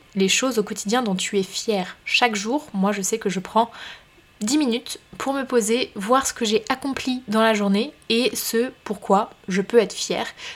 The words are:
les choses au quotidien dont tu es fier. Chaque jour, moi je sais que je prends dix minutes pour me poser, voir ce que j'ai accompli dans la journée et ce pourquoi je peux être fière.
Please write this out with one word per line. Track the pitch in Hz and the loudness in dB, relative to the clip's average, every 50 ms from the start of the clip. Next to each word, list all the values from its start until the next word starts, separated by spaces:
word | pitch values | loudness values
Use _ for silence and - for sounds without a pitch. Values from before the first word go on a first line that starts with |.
| - _ - | -10 _ -2
les | 196 190 190 | 0 2 2
choses | - - - 262 254 226 | 2 2 0 0 0 0
au | 202 | -2
quotidien | - 214 - - 202 214 254 | -2 -4 -8 -4 -2 0 0
dont | 254 214 190 | 0 0 -2
tu | 185 - - - 202 | -2 -2 -2 -2 -2
es | 190 | -2
fier. | 190 - - - - 214 196 180 - - - - | -2 -4 -8 -4 -2 -2 -2 -2 -4 -8 -14 -6
Chaque | - - - 247 240 220 | -2 0 2 2 2 2
jour, | 202 196 214 247 302 294 - - | 0 -2 -2 -2 -4 -4 -4 -2
moi | 196 185 202 | 0 0 2
je | 208 202 | 0 0
sais | 190 - - 214 | -2 -2 -2 -2
que | - 202 | -2 -2
je | 175 190 | -2 -4
prends | 185 - - 220 233 233 - - - - - - - _ _ - - _ _ - | -4 0 2 2 2 2 0 -12 -16 -16 -16 -18 -20 _ _ -20 -20 _ _ -6
dix | 214 214 262 311 | -2 2 2 2
minutes | 302 247 226 247 285 - - - _ _ - - | 2 2 0 -2 -4 -6 -14 -14 _ _ -12 -8
pour | - 269 277 | -4 -2 -2
me | 277 262 | -2 -2
poser, | 262 254 240 214 196 226 247 262 - - | 0 2 2 2 4 2 0 0 -2 -6
voir | 214 190 208 247 269 262 - | -4 0 2 2 2 2 0
ce | - | -4
que | - 240 | -2 0
j'ai | 208 214 220 - - | 2 2 2 2 0
accompli | 262 262 - 285 262 - - 262 254 254 - - | -4 -2 -2 -4 -4 -4 -4 -4 -4 -4 -4 -2
dans | 208 220 | 2 4
la | 220 226 226 | 4 4 4
journée | 208 208 202 196 202 240 294 - - _ - | 4 2 2 2 2 0 -2 -6 -8 _ 0
et | 226 233 247 254 - | 2 2 2 0 0
ce | - - - - 226 240 262 262 - - | -4 -4 -2 0 0 0 -2 -4 -8 -10
pourquoi | - 214 - - - 196 196 226 - - _ - - | -8 -8 -4 0 2 2 2 2 0 -6 _ -8 -4
je | 185 190 | -2 -2
peux | 196 196 - 196 | 0 2 4 4
être | 190 185 - | 4 2 0
fière. | - - - 175 - 226 - - - - - - | -6 -4 -4 -4 -4 -4 -6 -10 -14 -14 -16 -16